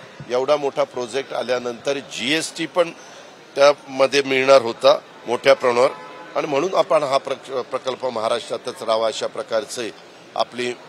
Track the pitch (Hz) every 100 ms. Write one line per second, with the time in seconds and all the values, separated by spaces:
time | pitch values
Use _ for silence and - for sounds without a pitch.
0 | - - 104 123 131 147 139 147 139 127
1 | 123 123 135 135 120 123 120 117 143 143
2 | 117 - 117 160 - - 165 180 170 -
3 | - - - - - - 143 143 - 131
4 | 135 139 135 131 135 135 117 113 135 156
5 | - - - 123 139 135 127 120 135 -
6 | - - - 139 151 139 180 190 156 160
7 | 143 135 131 123 - 131 117 131 131 123
8 | 131 117 110 120 - 120 127 107 113 110
9 | 113 107 113 110 110 113 104 - 110 -
10 | - - - - 113 120 123 120